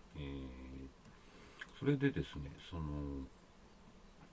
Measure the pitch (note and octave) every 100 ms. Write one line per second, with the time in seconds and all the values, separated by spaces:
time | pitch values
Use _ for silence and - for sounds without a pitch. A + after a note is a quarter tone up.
0 | - D#2 C#2+ C#2 C2 C2 C2 C2+ C2+ -
1 | - - - - - - - - C#3 C#3+
2 | C#3 B2+ C#2 C#2+ C#2+ - - E2+ D2+ D2
3 | C#2+ C#2 C2 - - - - - - -
4 | - - -